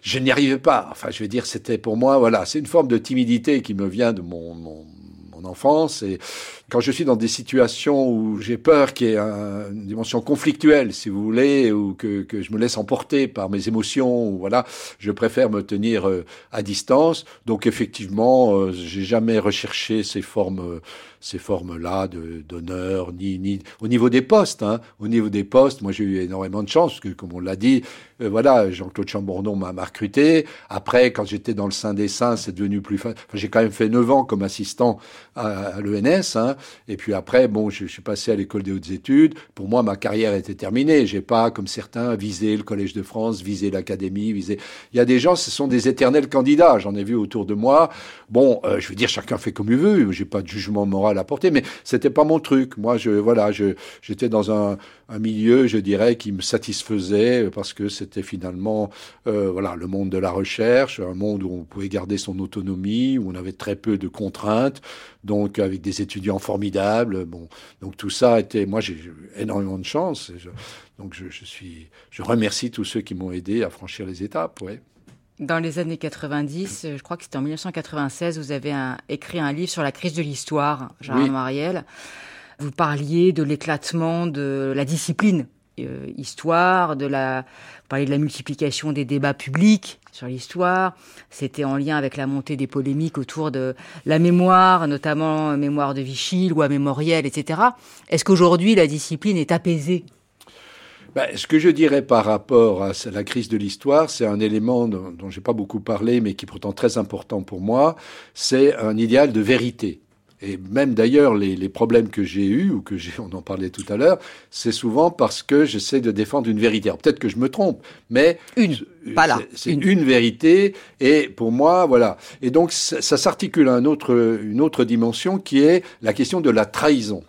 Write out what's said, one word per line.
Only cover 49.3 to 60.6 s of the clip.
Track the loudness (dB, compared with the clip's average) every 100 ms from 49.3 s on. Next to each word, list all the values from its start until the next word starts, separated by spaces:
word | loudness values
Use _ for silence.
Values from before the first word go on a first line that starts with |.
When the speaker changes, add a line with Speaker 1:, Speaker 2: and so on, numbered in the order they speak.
| -6
Speaker 1:
fait | -6
comme | -6 0
il | 2
veut. | 4 4 2
J'ai | 0
pas | -4 -6
de | -6
jugement | -8 -4 -2
moral | 0 2 2 0
à |
porter, | -4 0 2
mais | 2 -2 -16
c'était | -4 0 2
pas | 2
mon | 2 2
truc. | 2 2 2 -4
Moi, | -2 0
je, | 2
voilà, | 2 4 2 2
je, | 0 -2 -2 -12 -20
j'étais | -12 -4 0
dans | 0 0
un, | 0 -2 -4 -12 _ _
un | -6
milieu, | -4 0 4 6 6
je | 2
dirais, | 0 2 2 2
qui | -4
me | -6
satisfaisait | -4 -4 -4 -10 -6 -6 0 2 2 2 -2
parce | -4 -12
que | -8 -8
c'était | -8 -10 -10
finalement, | -10 -10 -10 -8 -4 -4 -4 -8 -20 _ -4
euh, | -2 -2
voilà, | -2 -6 -6
le | -6
monde | -4 -4
de | -2
la | -2
recherche, | -2 -4 -2